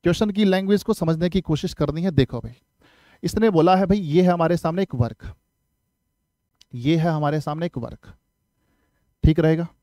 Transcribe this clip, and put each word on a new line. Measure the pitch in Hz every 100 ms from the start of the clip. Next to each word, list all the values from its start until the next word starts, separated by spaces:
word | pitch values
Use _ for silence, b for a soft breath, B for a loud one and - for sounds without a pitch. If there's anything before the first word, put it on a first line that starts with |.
| 170
क्वेश्चन | 175 214
की | 202 208
लैंग्वेज | 190 190 208
को | -
समझने | 214 160 160 175
की | 185
कोशिश | - 156 185
करनी | - 143 151
है। | 185
देखो | 139 127 120
भाई, | 113 117 _ _ b b b b
इसने | 170 208 226
बोला | 170 170 185
है | 190
भाई, | 208
ये | 165 156
है | 180
हमारे | 175 165 170
सामने | 160 170
एक | 190 127
वर्ग, | 117 113 - - _ _ _ _ _ _ _ _ _ _ _ _ _
ये | 123 127 165
है | 165
हमारे | 156 147 151
सामने | 147 151 170
एक | 131
वर्ग, | 117 - - - _ _ _ _ _ _ _ _ _ _
ठीक | 147 160
रहेगा। | 160 160 170 _